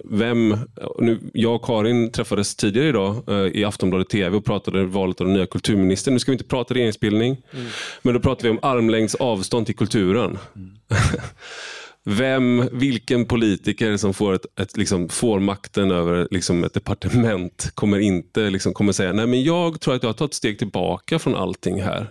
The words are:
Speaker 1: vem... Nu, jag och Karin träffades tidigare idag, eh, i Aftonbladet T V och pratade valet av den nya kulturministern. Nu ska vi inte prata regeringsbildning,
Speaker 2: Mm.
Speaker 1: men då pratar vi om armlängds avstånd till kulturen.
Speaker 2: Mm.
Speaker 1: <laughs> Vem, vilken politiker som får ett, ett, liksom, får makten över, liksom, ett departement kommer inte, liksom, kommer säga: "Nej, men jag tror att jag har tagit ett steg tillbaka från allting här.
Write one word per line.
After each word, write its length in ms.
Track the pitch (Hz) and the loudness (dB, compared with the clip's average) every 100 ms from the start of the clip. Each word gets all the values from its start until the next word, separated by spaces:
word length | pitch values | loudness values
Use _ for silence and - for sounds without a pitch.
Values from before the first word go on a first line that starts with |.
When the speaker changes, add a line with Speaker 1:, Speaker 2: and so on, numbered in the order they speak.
Speaker 1:
vem... 520 | - 104 113 117 113 107 123 - - - | -2 -2 2 4 4 2 -2 -10 -10 0
Nu, 200 | 117 113 - | 2 0 -2
jag 220 | - 113 | -2 0
och 80 | 117 | 0
Karin 480 | 117 113 107 120 113 | 0 0 2 2 0
träffades 440 | 117 113 101 98 - | -2 -2 -2 -2 -2
tidigare 320 | 107 101 156 | 0 2 2
idag, 280 | 117 98 107 - | 2 0 -2 -2
eh, 80 | 101 95 92 | 0 0 0
i 40 | |
Aftonbladet 440 | 104 101 95 90 92 | -2 0 0 0 0
T 200 | 107 90 | 0 0
V 80 | 101 | 0
och 80 | |
pratade 400 | 98 104 92 90 | 0 -2 -2 -2
valet 360 | 95 95 95 90 | 0 0 -2 0
av 60 | 98 | 2
den 100 | 98 | 2
nya 100 | 90 | 0
kulturministern. 680 | - - 107 95 95 - | -2 0 2 4 2 2
Nu 60 | 127 | 0
ska 100 | - | 0
vi 40 | |
inte 100 | 131 | -2
prata 300 | - 135 120 | -2 -4 -2
regeringsbildning, 600 | 127 117 107 107 104 120 135 - | 0 0 0 0 2 0 -2 -8
Speaker 2:
Mm. 120 | 139 120 107 - - | -14 -12 -10 -12 -4
Speaker 1:
men 120 | 127 | 0
då 60 | 120 | 2
pratar 220 | 135 127 | 2 0
vi 60 | 117 | 0
om 100 | 110 | 0
armlängds 520 | 143 127 113 113 110 | 2 2 2 2 0
avstånd 520 | - 131 104 92 123 110 | 0 0 0 -2 -2 -2
till 100 | 107 | -2
kulturen. 600 | 107 120 92 104 101 90 - - | 0 2 2 2 0 -4 -12 -18
Speaker 2:
Mm. 140 | 92 101 - | -20 -20 -2
Speaker 1:
<laughs> 320 | 104 - - - - - - - - - - | 0 2 -2 -6 -16 -18 -16 -16 -16 -18 -12
Vem, 640 | - 104 131 131 123 123 123 | -4 0 2 2 4 4 2
vilken 520 | 127 139 117 - 123 | 0 0 0 0 0
politiker 720 | 117 123 113 95 - 104 113 104 | 2 2 2 2 -2 -2 0 0
som 180 | 101 | 0
får 180 | 95 104 | 0 0
ett, 260 | 92 - - | 0 -4 -8
ett, 160 | 95 - | -6 -4
liksom, 320 | 101 95 85 | -2 0 -2
får 320 | - 120 104 | -2 0 2
makten 500 | 98 98 - - 98 | 2 -2 -6 -2 0
över, 380 | 90 85 87 87 | 2 2 0 0
liksom, 340 | 92 - 87 | -2 0 0
ett 100 | 85 | 0
departement 960 | - - 101 101 120 113 98 90 - - | -2 -4 -4 0 2 2 0 -4 -8 -10
kommer 240 | - 107 101 | -2 2 4
inte, 520 | 104 90 - - 104 | 4 2 -2 -2 0
liksom, 240 | 95 98 | 0 -2
kommer 180 | 90 101 | 0 2
säga: 200 | 95 95 | 2 0
"Nej, 140 | 98 117 | 0 2
men 160 | 123 | 2
jag 360 | 131 170 170 156 | 2 2 0 -2
tror 140 | - | -2
att 80 | 127 | 0
jag 60 | 120 | -2
har 60 | |
tagit 160 | 113 147 | -2 -4
ett 40 | - | -2
steg 220 | 120 101 | -4 -2
tillbaka 600 | 107 95 87 87 - 165 | -4 -2 -2 -2 -2 -2
från 160 | - | 0
allting 480 | 95 92 92 - 92 | -2 -2 -4 -4 -2
här. 240 | 92 92 107 | -2 -4 -4